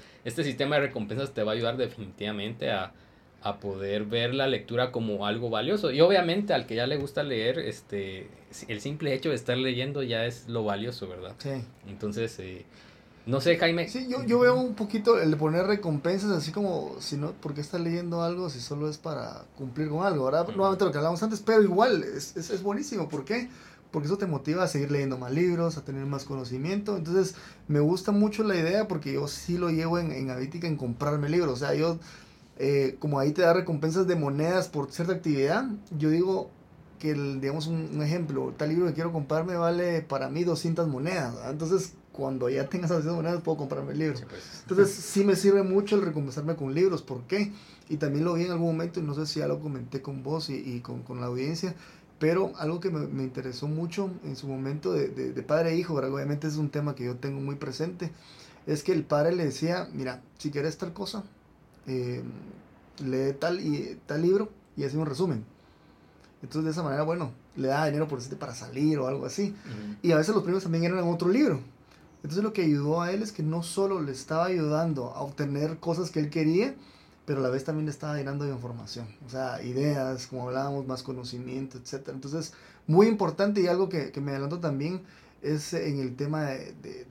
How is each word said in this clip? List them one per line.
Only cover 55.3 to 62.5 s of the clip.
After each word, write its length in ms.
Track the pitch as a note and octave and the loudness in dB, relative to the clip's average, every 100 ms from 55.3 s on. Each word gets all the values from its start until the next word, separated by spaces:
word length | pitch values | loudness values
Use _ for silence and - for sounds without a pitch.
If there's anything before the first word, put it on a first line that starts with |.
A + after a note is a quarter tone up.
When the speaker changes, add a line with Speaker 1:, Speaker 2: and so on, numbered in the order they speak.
Speaker 2:
de 100 | B2+ | -6
padre 260 | A#2 D#3 E3 | 0 2 2
e 60 | E3 | 0
hijo, 180 | E3+ | 0
¿verdad? 180 | D3 C3 | 0 -2
Obviamente 360 | C#3 C#3 D3 D#3 | -2 -2 -2 -2
es 80 | D3+ | -2
un 140 | D3 | -2
tema 260 | D3 D3 C3 | 0 -2 -2
que 80 | |
yo 100 | B2 | -4
tengo 240 | B2 C#3 C#3 | -4 -6 -6
muy 140 | C#3 | -6
presente, 560 | C#3+ C3+ C3 E3 F3+ E3+ - - - - - - | -6 -6 -4 -4 -4 -8 -10 -20 -20 -20 -12 -4
es 160 | D3+ | -2
que 80 | - | 0
el 140 | E3+ | 0
padre 260 | D3+ D3 D#3 F3+ | 2 2 4 2
le 80 | |
decía, 440 | D3+ - D#3+ F3+ - | 0 0 0 0 -4
"Mira, 280 | A#2+ C3 B2 - - | -6 -6 -6 -12 -10
si 120 | D3+ | -6
quieres 260 | C#3+ D#3 D#3 | -2 -4 -4
tal 160 | F3 | -8
cosa, 300 | E3+ F#3+ G#3+ G3 - _ - - - - | -8 -8 -8 -10 -14 _ -20 -20 -18 -6
eh, 380 | B2+ B2 B2 B2 B2 - | -4 -4 -6 -8 -12 -14